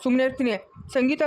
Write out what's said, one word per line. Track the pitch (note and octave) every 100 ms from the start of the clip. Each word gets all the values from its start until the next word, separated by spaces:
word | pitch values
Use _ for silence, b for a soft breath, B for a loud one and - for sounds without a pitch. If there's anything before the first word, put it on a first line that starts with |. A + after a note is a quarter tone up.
ಸುಮ್ಮನೆ | C4 B3+
ಇರ್ತೀನಿ. | C4 C4 B3 G3 - - -
ಸಂಗೀತ | C4+ B3+ D4